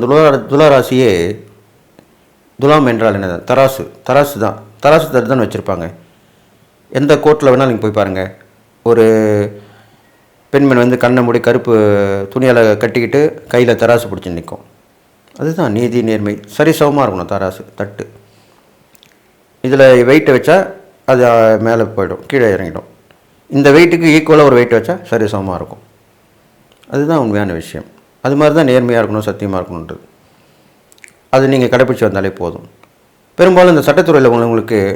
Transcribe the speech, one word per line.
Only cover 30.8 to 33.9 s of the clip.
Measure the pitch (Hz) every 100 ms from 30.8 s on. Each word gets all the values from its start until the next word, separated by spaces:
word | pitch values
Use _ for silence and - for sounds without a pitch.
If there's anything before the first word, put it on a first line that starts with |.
| _ _ - _ _ 131
அது | 135
நீங்க | 135 120
கடைப்பிடிச்சு | 123 127 123 110
வந்தாலே | 95 95 92
போதும். | 87 - - _ _ _ _ _ _ -
பெரும்பாலும் | 180 180 180
இந்த | 156
சட்டத்துறையில | 135